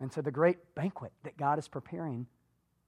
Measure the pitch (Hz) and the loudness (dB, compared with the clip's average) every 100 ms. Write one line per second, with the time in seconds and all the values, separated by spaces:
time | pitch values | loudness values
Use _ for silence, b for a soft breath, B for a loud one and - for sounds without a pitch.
0 | 131 160 139 135 170 175 - - 180 - | -6 -2 -2 4 4 4 -4 -4 -2 -2
1 | - _ 147 - 143 151 - 135 - 170 | -10 _ -12 -2 2 2 0 -8 -8 -6
2 | 160 120 123 _ _ _ _ _ | -4 -4 -8 _ _ _ _ _